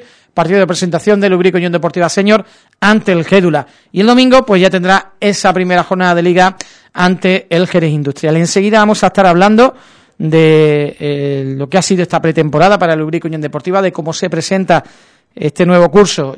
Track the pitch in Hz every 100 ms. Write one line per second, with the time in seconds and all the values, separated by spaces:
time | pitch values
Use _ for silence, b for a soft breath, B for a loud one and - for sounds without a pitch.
0 | b b b - 160 196 180 - 180 160
1 | 208 208 196 180 180 180 180 170 165 165
2 | 170 - 202 214 - b b b 196 214
3 | - 175 156 196 180 151 135 b b -
4 | 214 240 254 262 254 190 185 185 180 190
5 | - _ 208 196 196 185 180 180 165 185
6 | 180 170 175 180 180 185 B B B -
7 | 180 185 190 190 - 170 180 180 160 151
8 | 143 135 156 160 165 196 202 214 208 208
9 | 190 - 190 170 202 214 254 254 b b
10 | b b 160 160 160 156 151 147 147 -
11 | 147 143 143 139 135 135 139 185 - 185
12 | 175 165 160 160 156 147 180 202 175 160
13 | 156 165 165 160 147 147 160 190 190 180
14 | 160 160 185 160 - 190 185 165 b b
15 | b b b - 151 - 175 180 175 185
16 | 196 - 135